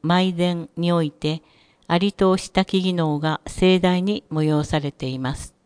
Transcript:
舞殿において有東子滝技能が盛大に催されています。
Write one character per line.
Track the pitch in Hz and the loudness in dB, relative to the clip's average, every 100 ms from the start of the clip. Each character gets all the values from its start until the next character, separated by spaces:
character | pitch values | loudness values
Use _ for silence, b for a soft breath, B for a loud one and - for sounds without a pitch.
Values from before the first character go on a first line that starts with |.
舞 | 156 180 185 | 0 2 0
殿 | 170 175 170 165 - | 0 -2 -2 -8 -4
に | 175 | 0
お | 170 | 2
い | 151 | 0
て | - 151 160 b b b b b | -2 -4 -4 b b b b b
有 | 170 | 0
東 | 202 - 190 185 | 0 2 2 2
子 | - | 0
滝 | - 190 190 | -2 0 0
技 | 185 | 0
能 | 175 156 147 | 0 0 0
が | 156 156 - | -2 -4 -6
盛 | - 185 185 | 2 4 4
大 | 180 180 | 4 2
に | 190 208 - | 0 -4 -4
催 | 156 156 151 | -2 2 0
さ | 147 156 | 0 -2
れ | 143 | -4
て | - 131 | -6 -8
い | 131 | -4
ま | 131 | -6
す。 | 143 - _ | -6 -12 _